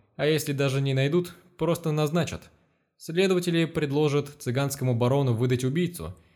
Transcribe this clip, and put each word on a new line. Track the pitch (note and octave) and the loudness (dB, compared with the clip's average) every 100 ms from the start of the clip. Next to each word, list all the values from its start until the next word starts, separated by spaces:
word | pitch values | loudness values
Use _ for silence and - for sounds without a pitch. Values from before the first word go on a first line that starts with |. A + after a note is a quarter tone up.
| _ - | _ -4
а | D3 | 0
если | D#3 D3 | 0 -2
даже | C#3 C#3+ C3+ | -2 0 0
не | C#3 | 0
найдут, | C3+ C#3+ F3 F3 - _ - | 2 2 0 -2 -12 _ -4
просто | E3 E3 D#3+ | -2 -2 -2
назначат. | D3+ D3+ E3+ D3 E2 - _ _ _ _ _ | 0 0 0 -2 -6 -14 _ _ _ _ _
Следователи | - E3 F#3+ F3+ F3+ E3 E3 | -6 0 2 2 2 0 0
предложат | D#3+ D3 C#3+ D3+ C#3+ - - | 0 0 2 2 2 -2 -8
цыганскому | B2 B2 C#3 C#3 B2+ A#2 | -4 -2 -2 -2 0 2
барону | B2 C#3 C3 | 2 2 2
выдать | A2+ B2+ B2+ | 2 2 2
убийцу, | C3 D#3+ F3 - D#2+ - _ | 0 0 -2 -4 -12 -12 _